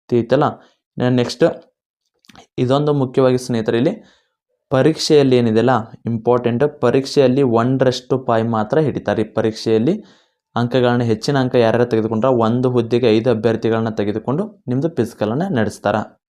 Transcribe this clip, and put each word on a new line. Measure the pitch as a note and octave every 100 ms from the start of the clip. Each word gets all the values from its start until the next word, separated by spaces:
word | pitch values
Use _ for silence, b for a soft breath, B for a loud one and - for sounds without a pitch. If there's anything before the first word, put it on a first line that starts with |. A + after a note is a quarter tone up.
| -
ತಿಳಿತಲ್ಲ? | A#2+ A2+ C3+ C3+ - b b b -
ನ-, |
ನೆಕ್ಸ್ಟ್ | B2 B2+ A#2+ - E3 - - _ _ _ _ _ _ - B -
ಇದೊಂದು | B2+ C#3 D3
ಮುಖ್ಯವಾಗಿ | C#3+ C3 C#3 B2+ B2+
ಸ್ನೇಹಿತರೆ, | B2+ A#2 A2+ A#2
ಇಲ್ಲಿ | D3+ A3 b b b b _ _ -
ಪರೀಕ್ಷೆಯಲ್ಲಿ | B2+ C#3 D#3 - D3+ C3+ B2
ಏನಿದೆಯಲ್ಲ | A#2 A2 A#2+ A#2+ A2+ - C3+
ಇಂಪಾರ್ಟೆಂಟ್, | A#2 A#2+ B2 A#2+ A#2+ C#3+ -
ಪರೀಕ್ಷೆಯಲ್ಲಿ | B2 C3+ C3+ C#3+ B2+ C3
ಒಂದರಷ್ಟು | C3 A2+ B2 C3 B2+ B2 - C3
ಪಾಯಿ | C3 A2+
ಮಾತ್ರ | A2+ A2 G#2+ D3
ಹಿಡಿತಾರೆ. | D3 - - G#2
ಪರೀಕ್ಷೆಯಲ್ಲಿ | G#2+ - A2 A2 A2+ A2 B2+ G#3+ B B B B _
ಅಂಕಗಳನ್ನ, | A2+ A#2+ C3 B2 A#2+
ಹೆಚ್ಚಿನ | A#2 A2 - C#3
ಅಂಕ | B2+
ಯಾರ್ಯಾರು | B2 A2+ A#2 A#2+
ತೆಗೆದುಕೊಂಡ್ರೆ | A2 A2 A2+ B2+
ಒಂದು | B2 A2+ B2 B2+
ಹುದ್ದೆಗೆ | B2 A2+ A#2 A#2+
ಐದು | A2+ B2
ಅಭ್ಯರ್ಥಿಗಳನ್ನ | A2+ A2+ A2+ A2+ A2+ A2+
ತೆಗೆದುಕೊಂಡು | A2 G#2 G#2+ A#2+ D3 G#3+ - -
ನಿಮ್ದು | B2+ D#3+
ಫಿಸಿಕಲನ್ನು | D#3+ A2 - G#2+ B2+ G3
ನಡೆಸ್ತಾರ. | C3 G#2+ - G2+ G#2+ - _ _